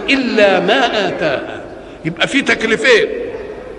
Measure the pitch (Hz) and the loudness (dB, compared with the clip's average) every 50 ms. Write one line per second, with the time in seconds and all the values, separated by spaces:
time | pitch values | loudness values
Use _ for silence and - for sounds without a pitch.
0 | - - 269 269 254 233 214 214 208 196 190 180 170 185 226 269 247 240 - 214 | 0 0 0 2 2 0 4 4 6 6 4 4 2 2 2 2 2 0 0 0
1 | 196 175 - - 180 156 135 120 113 107 107 107 - - - - - - - - | -2 -2 -2 -2 -2 -2 -2 -2 -4 -8 -10 -12 -12 -14 -16 -16 -16 -16 -18 -8
2 | - 160 170 - 190 - - 277 - 233 226 - - 220 220 - - 262 240 196 | -6 -6 -2 -2 -2 0 0 0 2 2 0 0 0 0 0 2 4 6 6 6
3 | 147 - - - - - - - - - - - - - - | 4 2 -2 -6 -6 -8 -8 -10 -10 -10 -12 -12 -14 -14 -14